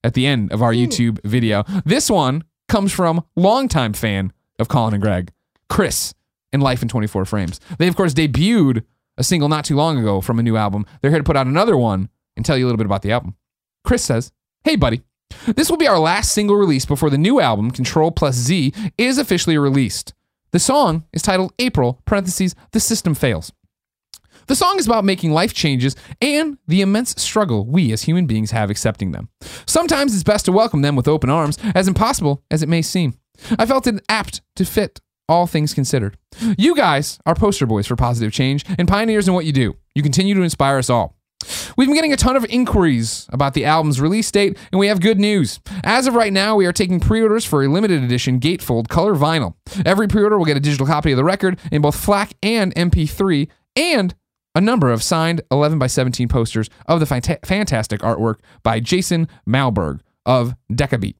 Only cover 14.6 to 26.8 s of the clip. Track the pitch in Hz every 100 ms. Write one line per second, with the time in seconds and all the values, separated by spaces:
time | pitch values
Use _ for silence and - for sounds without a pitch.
14.6 | 302 285 135 127 _ _ _ - - 262
15.6 | 311 320 294 185 160 190 - - 208 202
16.6 | 190 131 - 147 156 139 180 269 143 104
17.6 | 113 127 127 160 160 160 147 123 120 185
18.6 | 135 - 202 - 247 262 254 170 - 156
19.6 | 139 139 120 - - _ _ _ _ -
20.6 | - 285 233 160 - 165 - 185 190 -
21.6 | 254 - 123 127 - 202 185 - 185 -
22.6 | _ 220 - 226 175 147 135 87 - _
23.6 | _ _ _ _ _ - _ _ - 277
24.6 | 359 392 226 226 196 185 165 156 208 -
25.6 | 156 131 135 - - - 269 294 320 277
26.6 | - 180